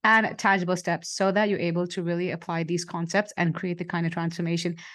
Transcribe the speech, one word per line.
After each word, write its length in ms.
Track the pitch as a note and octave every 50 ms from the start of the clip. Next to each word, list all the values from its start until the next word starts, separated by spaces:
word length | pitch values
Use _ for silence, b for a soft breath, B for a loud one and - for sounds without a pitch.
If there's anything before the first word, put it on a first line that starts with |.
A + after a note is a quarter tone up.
| -
and 300 | A3 A3 A3 A3 - - -
tangible 380 | - G3+ G3 G3 F3+ F3 F3+
steps 320 | F3 - F3+ E3+ E3+ E3+ -
so 240 | - - G3 G3
that 160 | F#3 G#3 G#3+ G#3
you're 100 | G3 -
able 280 | - F3 E3 F3 F3
to 160 | F3 F3 G3
really 300 | E3+ E3+ E3+ E3+ F3+ F#3
apply 300 | C3+ E3 - - E3+ E3
these 220 | E3+ D#3 F3 E3 E3+
concepts 480 | - - E3+ E3+ E3 - G3 G#3 - - -
and 160 | F3 E3 D#3+
create 240 | - - F#3 F3 E3+
the 80 | F3
kind 180 | E3+ - E3+ E3+
of 80 | E3
transformation 640 | E3 E3+ E3 E3 E3 - E3+ E3 E3+ E3 E3+ F3 E3+ E3 B B